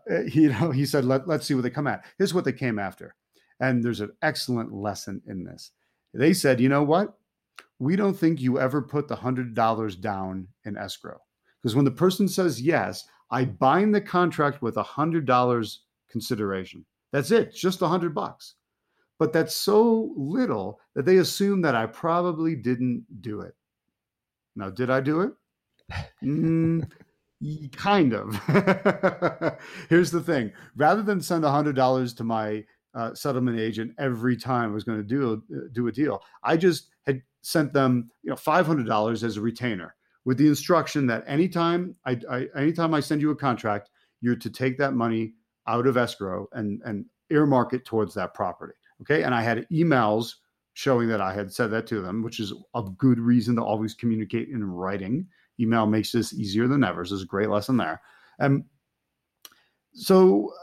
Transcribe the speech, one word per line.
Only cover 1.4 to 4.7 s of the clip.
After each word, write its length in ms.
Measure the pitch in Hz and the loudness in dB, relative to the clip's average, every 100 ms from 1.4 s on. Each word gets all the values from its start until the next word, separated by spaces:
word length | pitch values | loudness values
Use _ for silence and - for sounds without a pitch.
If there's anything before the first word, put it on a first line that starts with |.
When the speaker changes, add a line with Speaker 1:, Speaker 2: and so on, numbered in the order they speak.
| - | 0
Speaker 1:
see 100 | 131 | -2
what 80 | |
they 60 | 123 | -2
come 180 | 120 143 | -2 -4
at." 180 | 98 - - | -4 -8 -2
Here's 160 | 190 | 0
what 120 | 175 139 | 0 -2
they 80 | |
came 240 | 127 127 104 | -2 -4 -4
after. 360 | 95 - - _ _ _ _ - | -6 -10 -20 _ _ _ _ -4
And 240 | 131 123 | 0 0
there's 180 | 120 104 | 0 -2
an 100 | 104 - | -6 -2
excellent 520 | 160 151 - 120 113 | -4 -2 -4 -4 -4